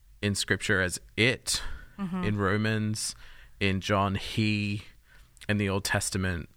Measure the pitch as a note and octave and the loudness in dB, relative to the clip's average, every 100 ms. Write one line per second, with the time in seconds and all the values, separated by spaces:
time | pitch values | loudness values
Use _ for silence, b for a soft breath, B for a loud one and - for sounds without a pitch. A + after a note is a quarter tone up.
0 | b - G#2 G2 - G2 - F#2+ F#2 - | b -4 -2 0 0 0 2 2 2 -2
1 | - - A#2 A#2 - - B B B - | -8 2 4 4 -2 -4 B B B -10
2 | F#3+ F#3 G#2 G#2 G2 G#2 A2 A2 G#2+ G#2+ | -6 -2 0 2 2 2 2 0 -2 -2
3 | - - B B B B G2 F#2+ - G2+ | -6 -8 B B B B 0 2 2 2
4 | G2 G2 - - G#2+ G#2 G#2 G#2 b b | 4 0 -2 0 2 2 -2 -4 b b
5 | b b b b - G#2 G2 G2 - G2+ | b b b b -2 0 2 0 0 0
6 | - G2 F#2 E2+ - | 0 -2 -2 -2 -8